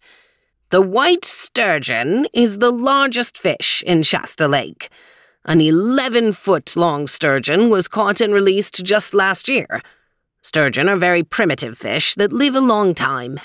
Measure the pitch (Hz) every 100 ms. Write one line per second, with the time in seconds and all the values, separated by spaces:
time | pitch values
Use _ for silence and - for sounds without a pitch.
0 | _ _ _ _ _ _ _ 180 196 196
1 | 294 349 - - - - 214 156 131 117
2 | 123 208 294 - 240 202 240 240 254 277
3 | 277 233 240 - 185 - - - - 170
4 | 156 175 - - 156 139 120 - - _
5 | - _ _ _ - 160 156 160 208 262
6 | 262 233 226 196 - 175 - - 175 147
7 | 143 - 156 135 127 165 233 208 175 -
8 | 202 202 220 202 196 190 202 - 180 208
9 | 202 196 190 185 - 254 - - - _
10 | _ _ _ _ - 160 143 123 170 196
11 | 180 175 165 - 202 131 123 110 110 123
12 | - - 202 240 285 262 262 214 202 165
13 | 135 135 123 139